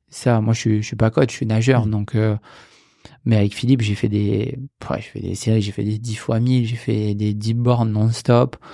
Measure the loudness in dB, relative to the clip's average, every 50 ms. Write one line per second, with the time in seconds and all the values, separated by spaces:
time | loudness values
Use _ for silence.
0 | _ _ -16 -4 0 2 2 2 2 2 0 0 2 2 0 0 0 -4 -2 0
1 | 0 2 2 2 2 0 0 -4 -4 -2 0 2 2 4 2 2 2 0 -2 -2
2 | -4 -2 0 0 2 2 0 -2 -6 -10 -20 -20 -20 -20 _ _ _ _ _ _
3 | -20 -20 -20 _ -2 2 2 2 2 2 -2 -2 0 2 2 2 2 0 -2 -2
4 | -2 -2 0 0 0 0 0 -2 -2 -4 -6 -10 -12 -14 -16 _ -8 -6 -6 -6
5 | -8 -10 -12 -10 -8 -8 -8 -4 -2 0 2 2 0 -2 -4 -4 -4 -4 -4 -4
6 | -6 -8 -8 -6 -4 -2 -2 0 2 2 2 2 0 0 -4 -4 -4 -2 -2 -2
7 | -2 -2 -2 -2 -2 -2 -2 -2 -2 -2 -2 0 2 2 2 2 2 0 0 2
8 | 0 0 0 0 0 2 4 4 4 2 0 -6 -18 -20